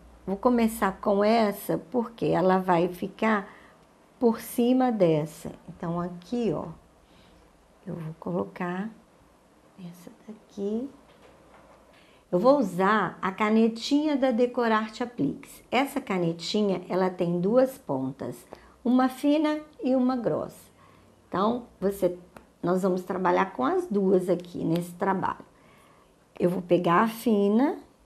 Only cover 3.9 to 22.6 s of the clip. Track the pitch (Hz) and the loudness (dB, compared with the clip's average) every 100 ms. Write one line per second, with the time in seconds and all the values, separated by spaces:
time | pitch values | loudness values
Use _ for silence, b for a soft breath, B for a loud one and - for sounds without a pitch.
3.9 | _ _ - 240 226 - - 240 254 254 | _ _ 0 0 0 -6 -2 2 4 2
4.9 | 220 170 156 160 - - - - 165 170 | 2 4 4 0 -8 -16 -16 -18 -10 -6
5.9 | 170 175 175 - 240 220 151 - 160 - | -4 -6 -10 -8 -4 -2 -2 -6 -12 -20
6.9 | _ b b b b b _ _ _ 190 | _ b b b b b _ _ _ -12
7.9 | 170 156 165 - 175 196 - 180 180 220 | -10 -12 -12 -6 -4 -6 -6 -8 -6 -8
8.9 | - _ _ _ _ _ _ _ - 175 | -12 _ _ _ _ _ _ _ -20 -20
9.9 | 175 - - - 214 _ - 202 220 277 | -18 -20 -20 -20 -20 _ -8 -4 -4 -6
10.9 | - - - - - - - - - - | -14 -20 -20 -20 -20 -20 -20 -20 -20 -20
11.9 | b b b b 180 240 285 202 175 190 | b b b b 2 4 4 2 0 2
12.9 | 214 180 - 185 190 214 220 226 226 - | 2 0 -4 -6 -2 2 4 2 0 0
13.9 | 285 302 285 262 233 247 247 233 220 220 | 0 2 2 0 2 0 0 0 0 -2
14.9 | - 240 - 277 - - - - 233 277 | -6 -8 -4 -4 -4 -14 -20 -4 -2 0
15.9 | - - 185 170 165 - 214 208 180 180 | -4 -4 -2 -2 -4 -4 0 0 0 -2
16.9 | 185 185 180 175 175 185 240 262 - - | 0 0 0 -2 0 2 4 2 -2 -6
17.9 | 135 131 - 120 - - B B B 233 | -4 -4 -8 -10 -12 -16 B B B 0
18.9 | 254 254 - 285 294 302 302 302 - 294 | 2 2 0 0 2 2 -2 -8 -8 0
19.9 | 262 247 254 202 151 - - - b b | 2 2 0 -2 -2 -6 -12 -20 b b
20.9 | b b b _ 175 208 247 - - 190 | b b b _ 0 0 0 -8 -4 -4
21.9 | 196 180 180 - - - _ | 0 -2 -2 -14 -20 -20 _